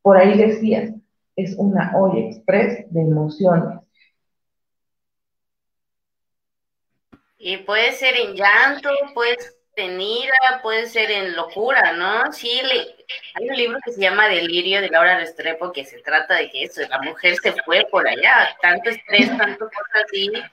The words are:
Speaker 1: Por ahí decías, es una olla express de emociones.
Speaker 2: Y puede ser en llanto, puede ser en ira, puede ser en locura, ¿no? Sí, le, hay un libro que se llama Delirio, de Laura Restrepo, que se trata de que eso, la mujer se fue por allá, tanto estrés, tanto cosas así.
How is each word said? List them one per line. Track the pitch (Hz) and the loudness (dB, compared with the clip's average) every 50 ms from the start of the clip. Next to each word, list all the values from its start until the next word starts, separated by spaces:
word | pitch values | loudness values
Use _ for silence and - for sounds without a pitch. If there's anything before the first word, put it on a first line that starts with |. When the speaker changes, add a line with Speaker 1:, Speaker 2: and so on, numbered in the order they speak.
Speaker 1:
Por | _ 196 196 | _ 8 8
ahí | 185 185 202 208 214 | 8 8 8 6 6
decías, | 220 220 214 220 220 214 - - - - - - _ _ _ _ _ _ _ | 4 4 2 0 0 0 0 0 -2 -6 -10 -14 _ _ _ _ _ _ _
es | - 190 175 190 - | -8 -6 -6 -4 -2
una | 202 196 190 175 165 - - 185 | 0 0 2 0 -2 0 0 2
olla | 196 190 170 226 | 2 2 2 0
express | - - - - _ - 185 202 220 208 - - - - | -2 -4 -8 -8 _ 0 2 2 2 0 -2 -6 -10 -6
de | 170 165 | -4 -2
emociones. | 160 156 151 151 151 151 - - 196 185 170 170 - - - - _ _ _ _ _ _ _ _ _ _ _ _ _ _ _ _ _ _ _ _ _ _ _ _ _ _ _ _ _ _ _ _ _ _ _ _ _ _ _ _ _ _ _ _ _ _ _ _ _ _ _ _ _ _ _ _ _ _ _ _ _ _ _ _ _ _ - _ _ _ _ _ | 0 2 0 0 -2 -4 -4 0 2 2 4 2 0 -2 -8 -12 _ _ _ _ _ _ _ _ _ _ _ _ _ _ _ _ _ _ _ _ _ _ _ _ _ _ _ _ _ _ _ _ _ _ _ _ _ _ _ _ _ _ _ _ _ _ _ _ _ _ _ _ _ _ _ _ _ _ _ _ _ _ _ _ _ _ -20 _ _ _ _ _
Speaker 2:
Y | 214 180 190 190 | -8 -8 -8 -8
puede | 190 - 202 214 233 254 | -6 -2 0 0 0 0
ser | 277 - 269 262 254 | -2 0 -2 0 0
en | 247 233 202 190 | 0 -2 -4 -2
llanto, | 185 202 202 208 226 254 277 285 285 - 285 277 277 285 277 - | 0 2 4 4 6 4 2 0 -2 -4 -2 -2 -2 -2 -4 -4
puede | 240 233 240 240 240 | -2 -2 -2 -2 -4
ser | - - _ _ _ _ _ | -6 -18 _ _ _ _ _
en | - 196 180 180 185 | -8 -8 -6 -6 -6
ira, | 190 208 226 240 262 269 269 262 254 254 254 254 | -4 -4 -4 -4 -2 0 2 2 2 2 0 0
puede | 247 220 220 220 233 | -4 -2 -2 -2 -4
ser | 233 - 226 214 214 | -4 -2 -2 0 0
en | 214 202 190 185 170 | 0 -2 -2 -4 -6
locura, | 165 170 165 - 196 214 247 269 247 202 170 | -6 -8 -8 -6 -4 -2 2 2 4 4 2
¿no? | 165 170 175 190 208 226 262 311 | 0 -2 -2 -2 0 -2 -2 -4
Sí, | 294 - 240 240 240 254 | -4 -8 -6 -4 -4 -4
le, | 269 262 262 233 - - - _ _ - - - - - - | -2 0 -2 -2 -2 -6 -14 _ _ -16 -16 -16 -16 -12 -10
hay | - 220 247 | -8 -6 -6
un | 269 | -2
libro | 254 240 233 226 277 - | -2 -2 -2 -2 -6 -8
que | 240 | -10
se | 240 202 | -4 0
llama | 196 185 185 208 226 302 | 0 0 2 4 2 2
Delirio, | 190 170 170 165 170 175 175 185 196 202 | 2 0 -2 -2 -2 -2 0 0 0 0
de | 196 180 | 0 2
Laura | 160 165 170 180 180 180 | 4 4 4 4 4 2
Restrepo, | 165 156 - - 147 160 160 160 175 180 | -2 -6 -10 -8 -8 -6 -6 -6 -8 -8
que | 180 143 135 | -8 -10 -12
se | - - - | -14 -18 -14
trata | _ - 147 156 156 - 185 | _ -2 -2 -2 0 0 0
de | 170 151 139 | 0 0 -4
que | - 131 147 | -6 -10 -10
eso, | - - 165 139 - | -10 -8 -8 -8 -6
la | 135 135 | -4 -6
mujer | 135 151 160 - - 175 - - | -6 -6 -10 -2 0 0 0 2
se | - 208 175 - - | -2 -2 -2 -2 -2
fue | 160 170 190 214 - | 0 2 2 2 2
por | - 185 - - | 0 0 0 0
allá, | - 202 - 226 262 233 202 156 - - | 0 2 4 4 6 4 4 2 -2 0
tanto | - 175 175 - - 233 | 0 0 0 0 -2 -6
estrés, | 226 - - - - 202 - - - | -8 -8 -8 0 2 2 2 2 0
tanto | - 208 202 202 - 220 | -2 -2 -2 -2 -8 -12
cosas | 220 - - - - - 214 214 | -12 -10 -12 -12 -4 -2 -4 -2
así. | - 202 196 196 202 214 240 233 - | -2 -4 -4 -4 -4 -4 -8 -10 -12